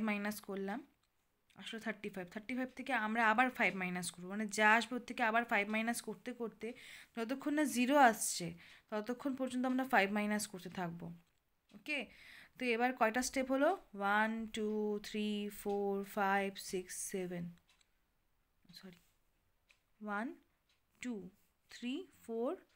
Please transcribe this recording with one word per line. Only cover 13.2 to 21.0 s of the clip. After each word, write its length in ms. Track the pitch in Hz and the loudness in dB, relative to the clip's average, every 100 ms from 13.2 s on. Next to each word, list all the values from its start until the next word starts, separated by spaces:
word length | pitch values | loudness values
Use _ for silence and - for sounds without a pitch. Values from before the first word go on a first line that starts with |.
| 254 | 0
স্টেপ 180 | 269 262 269 | 0 2 4
হলো? 140 | 294 370 - 196 | 4 2 -4 -4
ওয়ান, 300 | 202 208 220 226 220 220 | 2 4 2 0 -6 -4
টু, 100 | 214 214 214 208 208 | -2 0 0 -2 -4
থ্রি, 200 | 214 214 208 208 202 | -2 -2 -2 -4 -6
ফোর, 320 | 202 202 202 196 196 214 | -4 0 0 0 -2 0
ফাইভ, 300 | 196 196 196 196 - | 2 2 0 -4 -6
সিক্স, 220 | 185 180 - - | -6 -6 -8 -6
সেভেন, 300 | 196 180 180 175 170 _ _ _ _ _ _ _ _ _ _ _ - | -4 -4 -6 -8 -12 _ _ _ _ _ _ _ _ _ _ _ -20
সরি, 200 | 190 175 _ _ _ _ _ _ _ _ _ _ 208 | -20 -20 _ _ _ _ _ _ _ _ _ _ -6
ওয়ান, 220 | 202 240 339 _ _ _ _ _ _ | -4 -4 -8 _ _ _ _ _ _